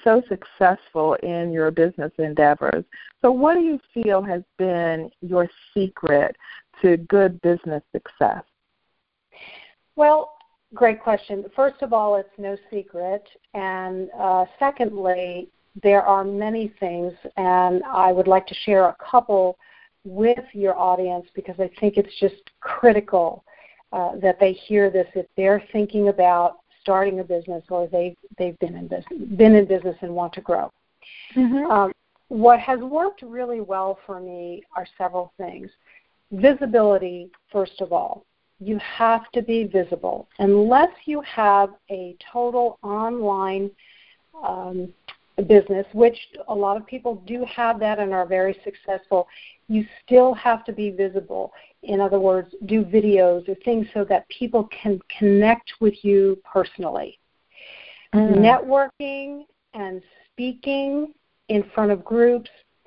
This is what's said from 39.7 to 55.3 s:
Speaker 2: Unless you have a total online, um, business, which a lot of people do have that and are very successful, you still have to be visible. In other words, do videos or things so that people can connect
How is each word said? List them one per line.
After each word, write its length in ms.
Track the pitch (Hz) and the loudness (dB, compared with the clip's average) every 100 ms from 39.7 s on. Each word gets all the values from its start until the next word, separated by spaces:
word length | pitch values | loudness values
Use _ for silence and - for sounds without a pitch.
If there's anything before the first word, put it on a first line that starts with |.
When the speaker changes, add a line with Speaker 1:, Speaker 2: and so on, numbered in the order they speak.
| 190 175 175 90 - - - | -2 -2 -6 -6 -8 -10 -2
Speaker 2:
Unless 500 | 196 202 220 262 339 - | 2 4 6 4 4 -2
you 160 | 302 294 | -8 -8
have 500 | 285 233 208 202 196 202 - | -6 0 4 4 2 -4 -14
a 280 | 190 180 180 - | -12 -12 -16 -10
total 460 | 240 240 240 240 - | -4 -2 0 -2 -4
online, 880 | 208 208 226 240 208 196 190 196 202 - _ _ _ _ _ 320 | -8 -6 -6 -4 -2 -2 -2 -4 -8 -12 _ _ _ _ _ -12
um, 500 | 277 185 185 185 180 - - - _ - 202 | -10 -8 -10 -10 -12 -16 -20 -20 _ -2 4
business, 400 | 208 202 196 202 | 6 4 -2 -4
which 260 | 214 233 233 - - - | 2 2 2 -12 -16 -8
a 60 | |
lot 220 | 208 196 214 | -4 -2 -4
of 100 | 220 | -8
people 360 | 254 240 202 185 | -10 -8 -10 -10
do 180 | 240 | -10
have 340 | 240 - 233 226 | -8 -4 -4 -2
that 180 | 214 208 | -4 -4
and 140 | 196 | -4
are 140 | 185 180 | -4 -2
very 320 | 185 190 196 | -2 -2 -4
successful, 640 | 208 - - 190 - 185 175 - - _ - | -12 -12 -8 -8 -2 -2 -2 -10 -20 _ -4
you 160 | 214 214 - | -4 -4 -10
still 300 | - 247 254 | 4 6 6
have 300 | 220 247 226 | 2 0 -2
to 80 | 233 | -4
be 180 | 208 208 | -8 -6
visible. 600 | 185 196 190 - 190 - - _ _ | -4 -4 -4 -8 -8 -10 -14 _ _
In 180 | - 196 | -4 -2
other 200 | 196 196 | 0 2
words, 340 | 190 185 185 - 196 | 2 0 -4 -12 -2
do 180 | 220 | -2
videos 640 | 185 214 214 196 180 175 175 | 2 2 4 4 4 2 -4
or 80 | 190 | -6
things 300 | 240 226 214 | -4 -4 -4
so 120 | 214 | -4
that 240 | 202 185 - | -2 -2 -4
people 400 | - 240 233 214 | -10 -2 -2 -2
can 300 | - 214 190 - - | -6 -4 -4 -6 0
connect 540 | 202 | 4